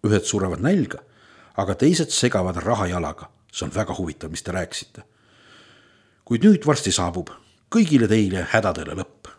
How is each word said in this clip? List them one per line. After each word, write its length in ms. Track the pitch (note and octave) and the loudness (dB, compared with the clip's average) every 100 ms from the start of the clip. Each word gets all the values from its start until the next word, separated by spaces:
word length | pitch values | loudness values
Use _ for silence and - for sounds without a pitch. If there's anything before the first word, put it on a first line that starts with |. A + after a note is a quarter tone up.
Ühed 220 | G#2+ G#2 - | 2 0 0
surevad 340 | G#2 F#2 F2 A#2+ | -2 -2 -2 0
nälga, 320 | G3 A#2+ - - _ _ - - - | 0 0 -6 -16 _ _ -20 -12 -6
aga 180 | F#2+ F#2+ | -4 2
teised 320 | C#3 E3+ D#3+ | 2 2 -2
segavad 480 | - B2 G#2 F#2 E2+ F2 | 0 0 0 -2 -2 -2
raha 220 | A2+ F#2 | 0 -2
jalaga. 400 | F2+ D#2 D2+ - _ _ | -4 -6 -8 -18 _ _
See 140 | - D2+ | -10 -6
on 40 | |
väga 220 | - - | -6 -6
huvitav, 380 | - F2 D2+ D#2+ | -6 -8 -8 -12
mis 80 | D2+ | -10
te 100 | - | -8
rääkisite. 520 | F#2 E2+ - - - - _ _ _ - - - _ _ _ _ _ - | -8 -8 -10 -14 -20 -20 _ _ _ -20 -20 -20 _ _ _ _ _ -4
Kuid 180 | A#2 | 4
nüüd 220 | G3+ F#3+ D3 | 6 6 4
varsti 260 | C#3+ G2 | 0 0
saabub 380 | F#2 E2+ E2+ E2 - _ _ _ | 0 -2 -4 -10 -14 _ _ _
kõigile 400 | A3+ F#3 C#3+ A2 | 2 4 4 6
teile 380 | A2 G2+ F#2 E2+ | 4 2 -2 0
hädadele 480 | A2 G2+ - - - | 2 2 -4 -8 -10
lõpp. 320 | - _ - | -10 _ -20